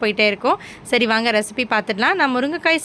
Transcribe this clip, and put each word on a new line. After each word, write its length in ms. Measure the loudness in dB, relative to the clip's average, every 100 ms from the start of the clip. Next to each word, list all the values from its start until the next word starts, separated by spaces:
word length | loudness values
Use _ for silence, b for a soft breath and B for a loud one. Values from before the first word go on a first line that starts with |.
போயிட்டே 240 | -2 2 2
இருக்கும். 280 | 2 0 0 B B -2
சரி, 160 | 0 2
வாங்க 180 | 0 2 0
ரெசிபி 280 | 0 -4 -2
பார்த்துடலாம். 440 | 0 0 0 0 2
நான் 120 | 0
முருங்கைக்காய் 460 | 0 -2 0 0 0